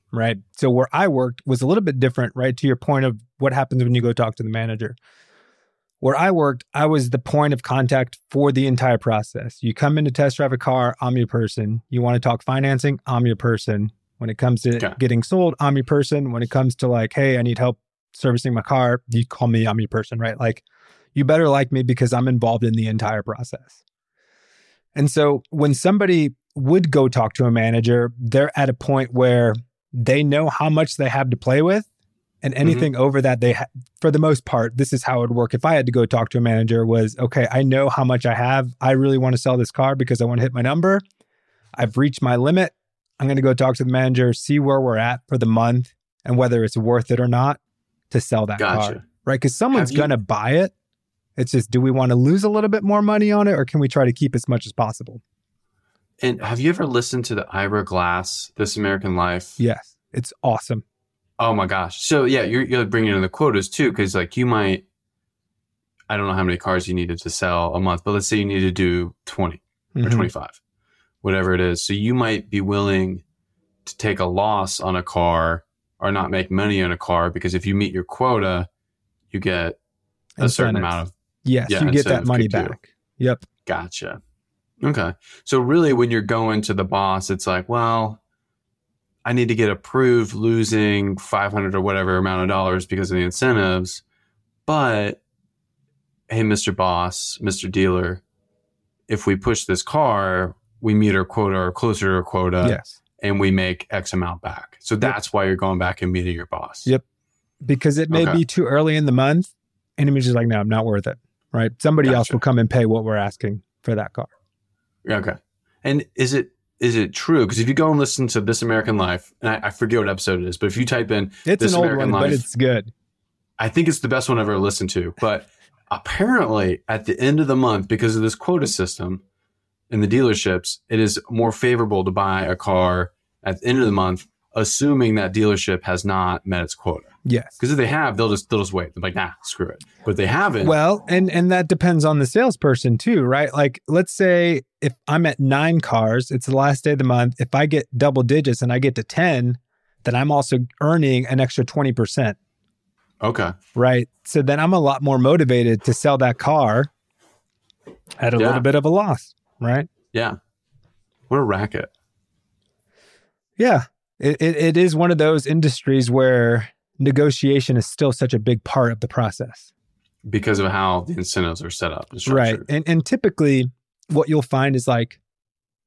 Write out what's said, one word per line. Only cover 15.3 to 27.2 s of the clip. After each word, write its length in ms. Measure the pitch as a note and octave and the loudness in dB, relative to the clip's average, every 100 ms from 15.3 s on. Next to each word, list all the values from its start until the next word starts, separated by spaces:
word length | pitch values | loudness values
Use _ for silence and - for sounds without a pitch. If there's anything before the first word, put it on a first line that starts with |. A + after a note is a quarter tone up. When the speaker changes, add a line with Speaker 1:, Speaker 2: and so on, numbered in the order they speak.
| F#3 F3 - | 0 0 0
Speaker 1:
I'm 160 | C#3+ C#3 | 0 0
your 80 | |
person. 480 | B2+ D3 C#3 D3 C3+ | 0 0 0 -2 -2
When 100 | A#2 | -4
it 80 | A#2 | -2
comes 240 | C3+ C3 B2 | 0 0 0
to, 100 | B2+ | 0
like, 240 | A#2+ A2 | 0 -2
"Hey, 260 | - C3+ B2 | 0 0 2
I 40 | |
need 160 | A#2+ A#2 | 0 0
help 220 | B2 A2+ _ _ _ | -2 -2 _ _ _
servicing 400 | - C3+ A#2+ C3 | -6 -2 0 0
my 80 | A#2 | -4
car," 400 | - C3+ B2 B2 - | 0 0 2 0 -2
you 160 | A#2 A#2+ | -2 -2
call 240 | - A#2+ | -2 0
me, 180 | A2+ A2+ | 2 2
I'm 100 | G#2+ | -2
your 120 | G#2+ | -2
person, 300 | A2 G#2+ A2+ | -4 -6 -6
right? 200 | A2+ G#2+ | -6 -2
Like, 240 | A#2 A2 _ _ _ _ _ | -2 -4 _ _ _ _ _
you 120 | C#3 C#3 | -2 2
better 240 | D#3 D#3 | 4 4
like 240 | C#3 C3 | 2 2
me 100 | C3+ | 0
because 300 | B2+ B2+ B2 | 0 2 2
I'm 160 | B2 C3 | 2 0
involved 340 | B2 A2+ A2+ | 2 2 0
in 120 | A#2 A2+ | 0 0
the 120 | A2 | 0
entire 340 | A2 A2 G#2+ | -2 -2 -4
process. 600 | G#2+ G#2+ B2 - _ _ _ _ _ _ _ _ _ _ _ _ _ D3 | -6 -10 -10 -14 _ _ _ _ _ _ _ _ _ _ _ _ _ -2
And 160 | C#3+ | 0
so 320 | D#3 D3 C#3 - | 4 2 2 -2
when 240 | D#3 D3 | 0 2
somebody 600 | C3 F3+ G3+ G3 F3 D3 - _ - | 2 2 2 4 2 2 -4 _ -4
would 360 | C3 F#3 E3 | 2 4 4
go 180 | C#3+ C3 | 4 4
talk 240 | B2+ | 2